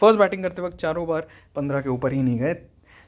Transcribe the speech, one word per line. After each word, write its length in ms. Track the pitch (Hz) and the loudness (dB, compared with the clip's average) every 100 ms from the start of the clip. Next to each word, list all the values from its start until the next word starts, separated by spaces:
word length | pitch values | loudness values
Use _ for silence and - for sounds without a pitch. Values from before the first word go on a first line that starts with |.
फर्स्ट 180 | 208 220 | 6 6
बैटिंग 240 | 190 190 | 4 2
करते 180 | 185 180 | -6 -6
वक्त 160 | 180 180 | -8 -6
चारों 300 | 165 165 165 | -6 -4 -4
बार 200 | 160 165 - - 147 | -4 -6 -14 -12 -6
पन्द्रह 260 | 143 139 | -4 -4
के 80 | 135 | -2
ऊपर 240 | 123 131 | -2 -2
ही 100 | 135 | 0
नहीं 160 | 127 117 | 0 0
गए, 160 | 139 175 - _ _ - | -2 -4 -10 _ _ -20